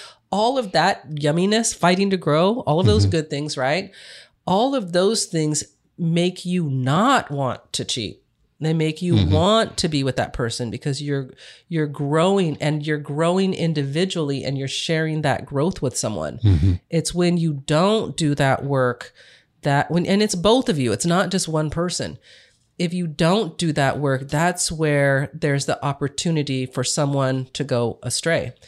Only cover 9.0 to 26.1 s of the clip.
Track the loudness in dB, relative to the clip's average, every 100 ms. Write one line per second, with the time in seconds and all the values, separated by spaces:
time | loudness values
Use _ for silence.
9 | 0 2 4 4 4 4 2 -2 -2 0
10 | 0 -2 -4 -4 -4 -4 -6 -6 -6 -6
11 | -4 -4 -6 -14 -20 -20 _ -4 -4 -4
12 | 0 2 4 2 0 0 -2 -2 -2 -4
13 | -4 -2 2 2 0 0 0 0 -2 0
14 | -2 -2 -2 -2 -4 -4 -4 -6 -2 -2
15 | 0 0 0 -2 -4 -2 -2 -2 -4 -4
16 | -4 -4 -6 0 2 4 2 0 -2 -2
17 | -2 0 2 2 0 -2 0 2 4 2
18 | -2 -2 -2 2 2 0 0 0 0 -2
19 | -10 -20 -20 -20 _ _ 0 0 2 0
20 | 2 2 2 2 4 4 2 0 0 0
21 | 2 2 0 -2 -2 -2 -2 -2 -4 -4
22 | -8 -10 -18 -20 _ _ _ -6 -4 -2
23 | -6 0 2 2 0 -2 -2 2 0 2
24 | 0 -2 -2 0 0 0 -4 -2 0 2
25 | 4 2 -2 -4 -2 0 -2 -4 -4 -4
26 | -6